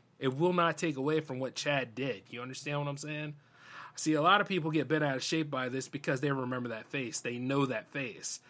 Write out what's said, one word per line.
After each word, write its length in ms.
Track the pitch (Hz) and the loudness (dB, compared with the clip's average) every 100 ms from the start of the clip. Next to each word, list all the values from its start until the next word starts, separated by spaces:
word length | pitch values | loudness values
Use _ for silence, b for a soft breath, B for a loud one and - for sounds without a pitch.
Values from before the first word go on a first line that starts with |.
| _ - | _ -4
it 180 | 135 131 | -2 2
will 160 | 180 | 4
not 240 | 180 170 160 | 4 4 2
take 200 | 170 135 | -2 0
away 240 | 139 156 | 0 0
from 180 | 151 127 | 0 -4
what 160 | 131 | -4
Chad 400 | - 147 143 120 | -4 0 0 0
did. 280 | 110 135 101 - | -4 -4 -4 -8
You 120 | 120 | -12
understand 380 | 127 131 147 147 | -10 -8 -4 -2
what 80 | 143 | -2
I'm 80 | 143 | -4
saying? 400 | 151 151 151 147 B B B B B | -8 -8 -8 -10 B B B B B
See, 200 | - 156 | -4 2
a 80 | 151 | 4
lot 180 | 156 202 | 8 6
of 80 | 196 | 6
people 240 | 190 160 | 0 0
get 160 | 156 127 | 0 2
bent 160 | 156 | 2
out 100 | 147 | 2
of 80 | 131 | 0
shape 280 | - 160 151 | 0 0 0
by 180 | 139 127 | -2 -2
this 200 | 131 131 | -2 -4
because 320 | 143 151 135 | -4 -2 0
they 120 | 143 | 2
remember 380 | 139 127 127 123 | 0 0 -2 -4
that 200 | 110 107 | -6 -6
face. 300 | 147 123 - | -6 -4 -4
They 180 | 123 120 | -4 -2
know 260 | 127 139 | 0 2
that 280 | 135 113 104 | 2 0 -4
face. 480 | 143 127 95 - - | -6 -8 -6 -8 -8